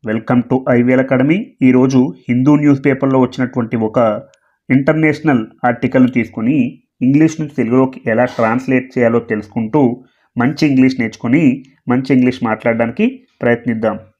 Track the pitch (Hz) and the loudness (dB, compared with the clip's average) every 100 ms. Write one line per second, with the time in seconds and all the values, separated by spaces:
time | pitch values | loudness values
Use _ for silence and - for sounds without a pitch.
0 | 110 113 - 123 120 131 - 123 123 127 | -4 -6 0 0 2 -2 0 0 2 0
1 | 131 131 135 180 247 _ 131 127 131 131 | 0 0 0 0 -4 _ 2 4 4 2
2 | 135 170 - 123 131 147 147 139 143 135 | 0 -4 -4 0 2 4 4 2 0 0
3 | 135 131 123 - 123 127 113 117 110 107 | 0 0 0 -2 -6 -4 -4 -4 -2 0
4 | 113 104 - _ _ _ _ 131 139 156 | 0 -2 -10 _ _ _ _ 0 0 0
5 | 156 143 160 127 110 _ 127 120 127 131 | 0 0 0 0 -2 _ -2 -2 -2 2
6 | 127 123 110 - 110 147 120 - _ _ | 2 2 -4 -4 -2 0 -2 -6 _ _
7 | 123 143 160 156 151 - 113 127 131 - | 0 2 2 0 -8 -4 0 0 0 -4
8 | - 110 123 - 113 120 127 131 127 - | -4 -2 -2 0 -2 -2 0 -2 -2 -2
9 | 117 117 117 107 104 - 110 151 127 120 | 0 0 -2 -6 -6 -6 -2 0 0 -2
10 | - _ _ - 120 151 156 131 131 131 | -14 _ _ -4 -2 0 0 4 2 0
11 | 113 - 117 139 151 120 - _ - 123 | -6 -6 -2 2 2 0 -8 _ -4 -4
12 | 131 135 127 123 117 110 120 113 117 120 | 0 2 2 0 -4 -2 -2 0 -2 0
13 | 226 262 _ _ 123 117 123 110 110 101 | -4 -4 _ _ -2 0 -2 -2 -2 -4
14 | - | -14